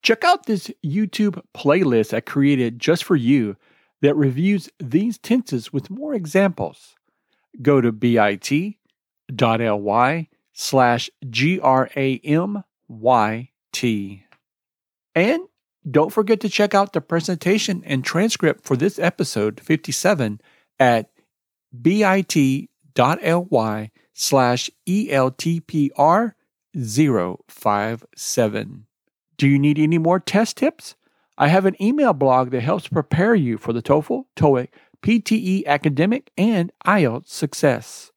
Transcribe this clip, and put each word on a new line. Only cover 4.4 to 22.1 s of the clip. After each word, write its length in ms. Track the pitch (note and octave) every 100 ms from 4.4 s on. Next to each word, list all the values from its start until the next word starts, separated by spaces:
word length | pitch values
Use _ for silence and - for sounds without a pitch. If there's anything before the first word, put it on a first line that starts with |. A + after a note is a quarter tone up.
| F#3 G3+ - _
these 380 | C3+ D3+ A3 G#3+
tenses 560 | - B3 - B2+ A2
with 160 | C#3 -
more 240 | G3+ D4+
examples. 840 | B3+ D#3+ F#3+ G3 - E2 - _ _ _ _ _ _ _ -
Go 200 | C3+ C#3+
to 100 | A#2+
B 280 | A2 A#2+ A#2
I 160 | G#2 G2+
T 440 | - C#3+ G3 G#3 _ _ _ _ -
dot 260 | B2+ A#2+ A2+
L 200 | A#2 G#2
Y 500 | G2+ A2 B2+ E3 D#3+ _ _
slash 560 | - - C3+ B2 A#2+ - _ C3+
G 300 | A2+ C#3+ F#3
R 300 | C#3 C3 B2+ -
A 240 | C3+ C3
M 400 | - D#3 F#3 G#3 - _ _
Y 600 | A2+ A2+ B2 G#2+ A2+ B2 _ _
T. 500 | - B2 G#2+ G2 G2 _ _ _ _ _ _ _ _ _ D#3+
And 260 | G3 E4 F#4 _ _ _ D3+
don't 240 | C3+ F3
forget 260 | A3 G#3 A3
to 80 | G#3+
check 240 | - G#3 G3+
out 180 | G3
the 80 | E3+
presentation 840 | - E3 D#3+ F3+ F3 G#3 G#3+ F3+ -
and 200 | C3+ B2+
transcript 580 | E3 A3 - D#3+ -
for 140 | - B2+
this 220 | E3+ -
episode 600 | E3+ - - A2+ G#2+ G#2+
fifty-seven 800 | - D#3 - - F3+ F#3 A#2 G#2 _ _ _ _
at 300 | B2+ A#2 G#2+ _ _ _ _ _ _ B2
B 240 | B2+ G3+
I 160 | G#3